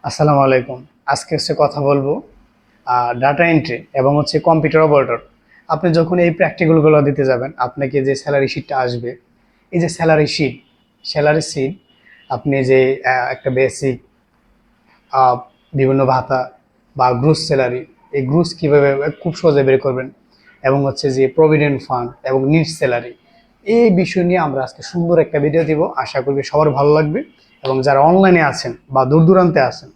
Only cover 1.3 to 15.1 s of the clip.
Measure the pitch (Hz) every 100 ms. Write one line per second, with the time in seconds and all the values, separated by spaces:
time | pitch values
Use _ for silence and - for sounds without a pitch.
1.3 | 156 - 156 147 147 139 143 135 190 -
2.3 | _ _ _ _ _ - 123 120 120 131
3.3 | 143 170 160 - 117 - 139 131 147 143
4.3 | 156 170 160 151 156 156 147 123 117 _
5.3 | _ _ _ - 156 180 165 165 180 175
6.3 | 170 165 - 165 165 151 151 139 139 131
7.3 | 123 135 - 127 143 135 139 135 135 -
8.3 | 143 135 - - 135 123 120 120 123 _
9.3 | _ _ _ _ 180 165 165 165 156 147
10.3 | - 139 - _ _ _ _ - 156 147
11.3 | 156 156 147 135 190 _ _ _ _ _
12.3 | 123 147 139 127 131 131 131 127 127 123
13.3 | 131 139 127 131 - 135 120 _ _ _
14.3 | _ _ _ _ _ _ _ _